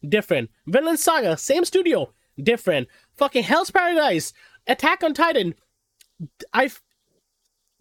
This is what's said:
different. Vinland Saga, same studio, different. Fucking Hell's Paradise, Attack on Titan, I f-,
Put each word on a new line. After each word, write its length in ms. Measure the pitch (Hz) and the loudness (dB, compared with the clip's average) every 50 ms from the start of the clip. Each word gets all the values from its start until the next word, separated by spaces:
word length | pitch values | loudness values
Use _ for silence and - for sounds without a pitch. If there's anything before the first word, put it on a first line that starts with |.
| - | -8
different. 440 | 147 170 214 202 - 180 139 117 113 _ _ - | -2 -2 -2 0 0 -2 -2 -2 -4 _ _ -8
Vinland 320 | - 175 254 302 330 339 302 | -2 0 0 2 2 0 0
Saga, 400 | - - 330 311 240 185 160 151 | 2 2 2 2 2 0 0 -2
same 260 | - - 269 330 349 | 0 0 0 0 0
studio, 480 | - - 370 370 339 285 190 139 - _ _ _ _ _ - 139 | 0 0 0 2 2 0 0 -2 -4 _ _ _ _ _ -6 -2
different. 460 | 175 233 233 - 190 165 143 123 - _ _ _ _ _ | -2 -2 0 0 -2 -2 -2 -2 -6 _ _ _ _ _
Fucking 280 | - 285 277 - 262 220 | -2 -2 0 0 0 0
Hell's 260 | 165 254 320 381 - | 2 2 2 2 0
Paradise, 640 | - 381 359 349 349 320 302 269 190 160 143 - - _ - - _ - - | 0 0 0 2 2 2 2 2 0 0 -4 -6 -12 _ -20 -20 _ -10 -4
Attack 360 | - 247 247 - 302 349 359 - | -4 -2 0 2 0 0 0 -2
on 120 | 320 294 | -2 0
Titan, 400 | - 320 339 320 277 196 170 160 _ _ _ _ _ _ _ _ _ _ _ _ - 170 143 _ - - - - | 0 0 0 0 0 -2 -2 -6 _ _ _ _ _ _ _ _ _ _ _ _ -18 -18 -16 _ -20 -16 -6 -2
I 140 | 226 262 | -2 -2
f-, 160 | 254 - - _ _ _ _ _ _ _ _ _ _ _ _ _ _ _ _ _ _ _ - | -2 -4 -10 _ _ _ _ _ _ _ _ _ _ _ _ _ _ _ _ _ _ _ -20